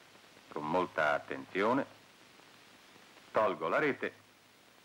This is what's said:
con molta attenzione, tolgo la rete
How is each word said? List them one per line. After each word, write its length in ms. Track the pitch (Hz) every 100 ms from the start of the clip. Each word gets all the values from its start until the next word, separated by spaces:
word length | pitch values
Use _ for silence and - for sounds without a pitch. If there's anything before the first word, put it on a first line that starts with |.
| - - - - -
con 200 | 78 76
molta 440 | 90 87 - 76
attenzione, 720 | 71 - 67 67 92 107 135 - - - - - - - - - - - - - - -
tolgo 360 | 117 104 82 82
la 100 | 131
rete 340 | 147 - 117 - - - - - - -